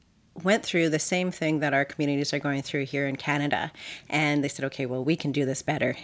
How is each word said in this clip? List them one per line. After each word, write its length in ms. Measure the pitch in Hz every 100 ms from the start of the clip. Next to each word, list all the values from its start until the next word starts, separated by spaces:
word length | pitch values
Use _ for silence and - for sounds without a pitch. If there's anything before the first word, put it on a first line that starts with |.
| _ _ _ -
went 200 | 185 -
through 240 | - 175 165
the 120 | 151
same 320 | - 180 180
thing 260 | - 160 156
that 160 | 147
our 100 | 139
communities 480 | 143 - 143 143 143
are 60 | 147
going 240 | 143 139
through 220 | - 147
here 240 | 135 139 139
in 80 | 135
Canada. 560 | - 147 147 92 - - - - -
And 360 | 151 151 147
they 40 | 139
said, 160 | - 135
"Okay, 200 | - 127
well, 160 | 127
we 140 | 131 170
can 160 | 147
do 120 | 135
this 180 | 131 135
better. 340 | - 151 123 131